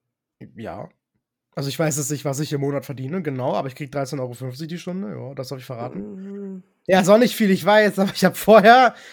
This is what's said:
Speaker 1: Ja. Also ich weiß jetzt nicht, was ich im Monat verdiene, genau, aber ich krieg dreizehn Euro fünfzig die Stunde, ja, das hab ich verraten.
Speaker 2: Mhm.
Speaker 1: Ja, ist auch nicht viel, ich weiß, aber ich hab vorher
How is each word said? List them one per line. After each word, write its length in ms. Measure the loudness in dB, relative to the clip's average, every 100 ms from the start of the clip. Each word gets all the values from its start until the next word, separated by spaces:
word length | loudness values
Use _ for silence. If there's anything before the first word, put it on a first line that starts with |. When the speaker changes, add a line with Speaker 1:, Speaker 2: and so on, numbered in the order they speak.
| _ _ _ _ -20 -14
Speaker 1:
Ja. 320 | -12 -12 -14 _ _ _ _ _ _ -8
Also 120 | -8
ich 100 | -2
weiß 180 | -2 -2
jetzt 140 | -6
nicht, 140 | -6
was 140 | -4 -4
ich 120 | -4
im 80 | -4
Monat 260 | -4 -4 -8
verdiene, 360 | -10 -8 -6
genau, 320 | -6 -4 -4
aber 120 | -4 -6
ich 60 |
krieg 160 | -10 -8
dreizehn 300 | -6 -6 -6
Euro 120 | -8
fünfzig 340 | -8 -12 -10 -12
die 100 | -10
Stunde, 320 | -10 -10 -10
ja, 240 | -12 -12
das 160 | -12 -10
hab 80 | -12
ich 60 |
verraten. 500 | -12 -10 -10 -10 -12
Speaker 2:
Mhm. 480 | -14 -14 -12 -12 -14 -18 _ 2
Speaker 1:
Ja, 140 | 2
ist 80 | 6
auch 100 | 4
nicht 160 | 4 2
viel, 140 | 0
ich 140 | 2
weiß, 340 | 4 4 4 2
aber 140 | -2
ich 100 | 0
hab 120 | 0 0
vorher 580 | 6 8 10 8 6 0 -16